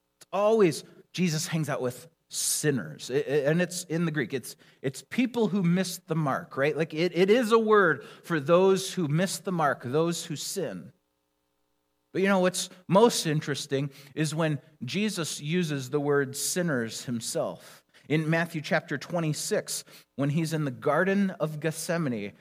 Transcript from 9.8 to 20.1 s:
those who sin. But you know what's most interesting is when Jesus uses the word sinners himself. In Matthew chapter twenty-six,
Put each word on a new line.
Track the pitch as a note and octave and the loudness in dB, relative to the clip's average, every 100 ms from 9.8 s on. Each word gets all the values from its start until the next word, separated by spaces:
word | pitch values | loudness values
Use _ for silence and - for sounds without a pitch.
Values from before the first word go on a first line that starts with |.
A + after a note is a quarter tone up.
those | B2 D3 E3+ E3 - | -2 0 0 -2 -6
who | C#3+ | -8
sin. | - G3 C#3 F2+ C3 - _ _ _ _ _ _ _ _ _ _ _ | -8 -6 -6 -8 -14 -20 _ _ _ _ _ _ _ _ _ _ _
But | E3 | 0
you | F#3+ | 2
know | G3 | 4
what's | F3+ F3+ - - - | 2 0 -6 -10 2
most | F3+ A#3 - E3 | 6 6 4 0
interesting | D3+ D3+ C3 - C3+ C#3+ - - C3+ | 0 -2 -6 -4 -4 -4 -8 -10 -4
is | D#3 | -2
when | D3+ D#3+ D3 - _ | 0 -2 -2 -8 _
Jesus | B2+ E3+ G#3+ F3+ D#3 - | -6 -2 -2 -2 -6 -6
uses | D3 F3+ E3 C#3 B2+ | -2 -2 0 -4 -2
the | D3 | -2
word | C#3+ C#3+ C3+ B2 | 2 2 0 -2
sinners | - F#3 F3 C3 A2+ - - | -4 -2 0 0 -2 -6 -6
himself. | A#2 - D#3+ A2+ E2 - - _ _ - | -6 -4 -4 -4 -6 -14 -20 _ _ -2
In | D3+ D#3 | 0 2
Matthew | E3 E3 D#3+ | 0 0 -6
chapter | D3+ E3 - C#3+ | -2 -2 -2 -6
twenty-six, | - E3+ D#3+ D3 - G3+ - - - - - | -4 -4 -2 -4 -2 -4 -4 -8 -12 -20 -14